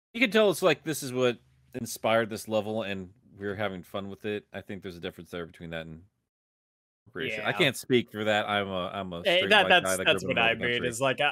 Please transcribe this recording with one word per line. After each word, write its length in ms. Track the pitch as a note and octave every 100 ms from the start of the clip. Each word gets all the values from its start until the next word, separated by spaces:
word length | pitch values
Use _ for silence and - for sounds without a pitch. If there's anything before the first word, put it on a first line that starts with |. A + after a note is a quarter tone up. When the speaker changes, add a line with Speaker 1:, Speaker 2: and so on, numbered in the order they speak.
| _
Speaker 1:
you 80 | A#3
can 100 | A#3+
tell 180 | G#3+ G#3
it's 100 | D#3
like, 220 | F#3 D3+
this 180 | D#3+ D3
is 80 | C#3
what 260 | B2 B2+ A#2+ _ _ _
inspired 560 | B2+ A#2 - A2+ A2+ A2
this 180 | G#2+ -
level, 360 | A2 G#2 A2
and 260 | G2 G2 F#2 - _ G2
we're 180 | G2+ G2
having 280 | G#2 F#2+
fun 260 | E2 G#2 G2
with 160 | G2 G#2+
it. 200 | G#2 -
I 80 | G2+
think 220 | - G2
there's 120 | F#2+ F2
a 40 |
difference 300 | F2+ F2+ E2
there 140 | F2+ E2
between 240 | - E2+
that 140 | E2 D#2+
and 140 | D#2+ F#2 _ _ _ _ _ _ _ _ _ _
appropriation. 380 | F2+ E2 - G#2+
I 40 |
Speaker 2:
Yeah. 80 | A2
Speaker 1:
can't 200 | D3+ A#2+
speak 340 | - B2+ G2+
for 140 | G#2+ G#2+
that. 220 | G#2 G#2
I'm 200 | G#2 G2
a, 240 | F#2 F2+
I'm 180 | G2+ F#2
a 80 | E2+
Speaker 2:
Eh, 160 | B2+ F3
Speaker 1:
straight 120 | F#3+
Speaker 2:
that, 140 | G#3
Speaker 1:
white 60 | F#3
Speaker 2:
that's, 160 | F3+ F#2+
Speaker 1:
guy 120 | F#2
that 80 | A#2
Speaker 2:
that's 180 | F#3
Speaker 1:
grew 80 | -
up 60 | A#2
in 60 |
Speaker 2:
what 80 | A2+
Speaker 1:
another 140 | A#2 A#2+
Speaker 2:
I 20 |
mean, 40 | A#2+
Speaker 1:
country. 120 | B2
Speaker 2:
is, 120 | A#2
like, 180 | C3 B2
I, 100 | D3